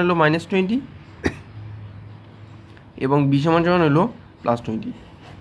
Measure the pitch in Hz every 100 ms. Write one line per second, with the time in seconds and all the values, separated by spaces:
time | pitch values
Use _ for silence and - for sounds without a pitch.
0 | 175 170 151 165 - 190 190 247 - -
1 | - - - - - - - - - -
2 | - - - - - - - - - -
3 | 131 143 139 139 165 165 170 180 156 147
4 | 233 - - - - 120 - 113 - -
5 | - - - -